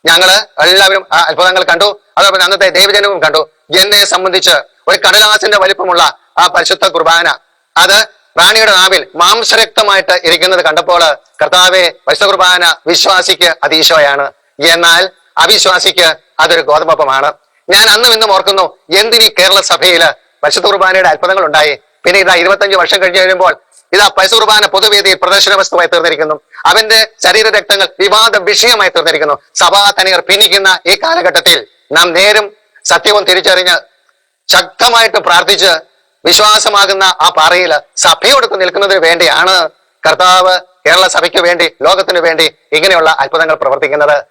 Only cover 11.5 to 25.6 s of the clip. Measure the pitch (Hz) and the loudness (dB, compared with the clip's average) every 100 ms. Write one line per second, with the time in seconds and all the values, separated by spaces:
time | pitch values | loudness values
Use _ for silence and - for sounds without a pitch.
11.5 | 180 180 185 170 - - - 202 196 180 | 2 2 2 0 -2 -6 -2 0 0 0
12.5 | 180 175 156 156 170 - 185 180 180 175 | 2 0 -2 -4 -2 0 0 -2 -2 -2
13.5 | 156 147 160 156 160 143 139 139 _ _ | -2 -2 -2 0 2 2 0 -4 _ _
14.5 | - 160 170 170 170 185 _ _ - 165 | -4 -2 0 2 0 -2 _ _ -2 0
15.5 | 208 190 180 190 175 170 151 _ - 160 | 0 0 0 -2 0 -2 -2 _ -4 0
16.5 | 170 147 151 160 156 143 135 143 - _ | 0 2 0 2 0 0 0 -2 -6 _
17.5 | _ - 196 220 208 240 220 220 190 196 | _ -4 0 2 0 0 0 0 0 0
18.5 | 190 175 - - 185 220 226 220 - 185 | -2 -4 -6 -4 -2 0 0 0 0 0
19.5 | 196 - 175 180 170 165 147 _ _ 147 | 0 -2 -2 0 2 0 -2 _ _ -2
20.5 | 190 208 196 190 185 180 156 180 190 160 | 0 -2 0 2 2 0 0 -2 0 0
21.5 | 156 151 139 _ _ 175 196 185 180 180 | 0 0 -4 _ _ -2 0 2 0 0
22.5 | 196 196 190 170 196 185 180 185 185 190 | 0 0 0 0 0 0 0 0 2 0
23.5 | 214 _ _ _ 190 202 190 190 226 214 | 0 _ _ _ 0 0 0 0 0 2
24.5 | 214 202 190 214 208 190 185 180 196 196 | 0 0 0 0 0 0 0 0 0 2
25.5 | 196 | 0